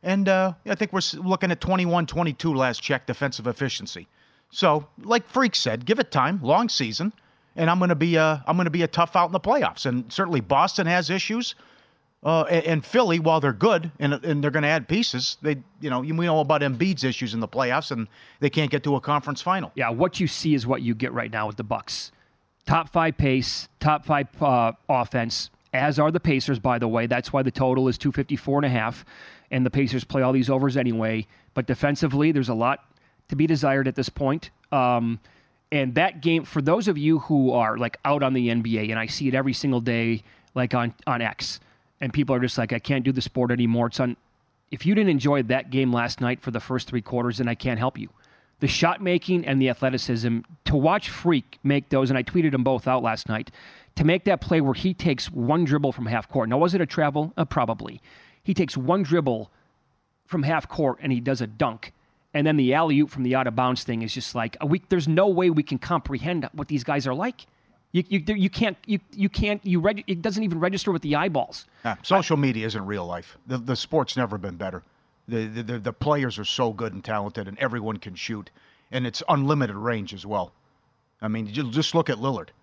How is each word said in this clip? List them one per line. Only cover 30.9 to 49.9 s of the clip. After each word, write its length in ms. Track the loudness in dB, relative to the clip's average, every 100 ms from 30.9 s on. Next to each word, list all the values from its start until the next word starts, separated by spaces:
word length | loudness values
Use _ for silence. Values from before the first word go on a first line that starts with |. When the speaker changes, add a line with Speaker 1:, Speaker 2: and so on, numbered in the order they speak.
| 0 -2 -2 -6 _ _
Speaker 2:
But 140 | -6 -4
defensively, 640 | 0 0 0 0 2 2
there's 180 | 2 0
a 60 | 0
lot 300 | 0 -2 _ _ _ _ _
to 60 | 0
be 100 | 2
desired 420 | 4 2 2 0
at 60 |
this 160 | -2 -4
point. 400 | -2 -2 -2 -6 _ _
Um, 480 | 0 2 2 0 -4 _ _ _ _ _
and 220 | -2 0
that 260 | 2 0 0
game, 220 | 0 0 0
for 180 | -2
those 240 | 2 2 2
of 100 | 2
you 220 | 4 2
who 320 | 4 4 4
are, 260 | 4 2 0
like, 200 | -4 -2
out 200 | 0 2
on 100 | 2
the 160 | 2 2
N 120 | 2
B 160 | 0 0
A, 100 | 0
and 80 | -2
I 80 | -4
see 220 | -2 0
it 80 | 2
every 180 | 0
single 280 | 0 0 0
day, 420 | 0 0 0 -2 -6 -20 _ -4
like, 180 | 0
on, 220 | 0 -2 -4 -4
on 160 | -2
X, 380 | -2 -4 -10 -10 _ _ _ _
and 120 | -4
people 220 | -2 0 2
are 40 |
just 180 | 0 0
like, 160 | -2
"I 60 | -4
can't 240 | -2 0
do 80 | 0
the 100 | -2
sport 300 | -2 -2 0
anymore." 360 | 2 2 2 0
It's 120 | 0
un-, 180 | -4 -4 _ _ _ _ _
if 140 | -4 0
you 100 | 4
didn't 140 | 4
enjoy 340 | 4 4 2
that 260 | 2 0 0
game 240 | 0 2
last 280 | 2 0 -2
night 200 | -2 -2
for 100 | -4
the 80 | -6
first 280 | -4 -6 -4
three 140 | -6
quarters, 360 | -4 -2 -2 -2
then 100 | -2
I 80 | -2
can't 240 | -2 -2
help 180 | -2 -4
you. 120 | -14 _ _ _ _ _
The 80 | -2
shot 340 | 2 2 2
making 440 | 0 0 2 0 2
and 160 | 2
the 80 | 2
athleticism, 720 | 2 0